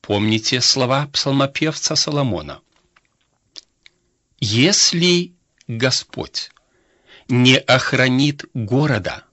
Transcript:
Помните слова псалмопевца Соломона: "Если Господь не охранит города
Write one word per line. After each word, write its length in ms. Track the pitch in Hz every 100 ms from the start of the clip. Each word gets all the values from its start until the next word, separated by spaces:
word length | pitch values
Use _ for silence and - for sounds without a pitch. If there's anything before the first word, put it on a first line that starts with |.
Помните 600 | - 104 107 110 - 127
слова 480 | 120 131 127 135 143
псалмопевца 880 | - - 139 139 - 156 151 - 147
Соломона: 640 | - 143 135 90 73 67 _ _ _ _ _ _ _ _ _ - _ _ _ _ _ _ _ _
"Если 960 | 104 110 151 202 - 175 180 175 175 _ _ _ -
Господь 840 | 113 127 - - - - - - _ _ _ _ _ _ - _
не 280 | 123 127 131
охранит 840 | - 127 - 147 131 127 147 143 -
города 720 | 131 107 120 151 113 85 - _